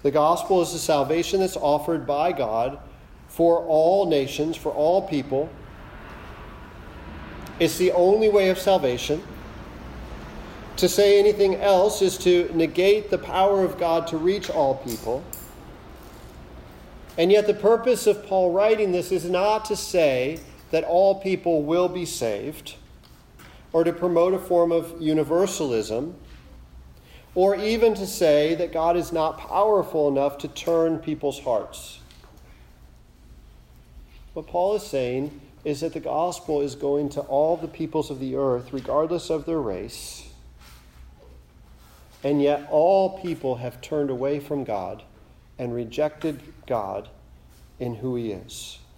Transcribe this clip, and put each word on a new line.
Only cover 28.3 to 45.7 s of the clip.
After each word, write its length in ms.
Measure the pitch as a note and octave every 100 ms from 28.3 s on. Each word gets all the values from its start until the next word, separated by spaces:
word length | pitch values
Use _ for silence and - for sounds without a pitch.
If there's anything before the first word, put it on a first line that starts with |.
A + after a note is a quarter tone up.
| D3 D3+ E3
that 180 | E3+
God 240 | E3+ E3 F3
is 160 | D#3+
not 240 | E3 D#3 -
powerful 720 | - F3 G#3+ G#3 D#3+ D#3+ D3
enough 300 | C3+ C#3+ C#3+
to 80 | D3
turn 500 | - - E3 E3 D#3+
people's 420 | D#3+ D3+ C#3+ C3+
hearts. 600 | C3 A2 F#2 - - - - - - - - - - - - - - - - - - - - - - - - - -
What 140 | D#3+ D#3
Paul 280 | F3 F#3 G#3+
is 80 |
saying 560 | - C#3 B2 C3 C#3+ C#3+ - -
is 160 | D#3 C#3
that 140 | E3
the 60 | E3
gospel 580 | - C#3+ F3 E3+ - D3
is 160 | C#3+ -
going 340 | C#3+ C#3+ C#3+
to 120 | D3
all 340 | - C3+ D#3 E3+
the 120 | D#3+
peoples 440 | - D#3 D#3+ C#3+
of 80 | C3+
the 160 | C3 C3
earth, 380 | C3+ B2 B2
regardless 560 | C3+ A#2+ C#3 D#3+ F3 -
of 160 | D#3+ C#3+
their 160 | E3
race. 680 | A#2 F2+ A#2 - - - - - - - - - - - - - - - - - - - - - - -
And 180 | C#3 D3
yet 260 | C#3+ C#3+ -
all 480 | D3+ E3+ G3 F#3+ F#3+
people 360 | F3 E3 C3+ A#2+
have 220 | B2 -
turned 300 | - D3+ C#3+
away 300 | B2 C3+ D3
from 260 | C#3+ C#3+ A2+
God 380 | G#2 F#2 A2 - - - - - -
and 160 | B2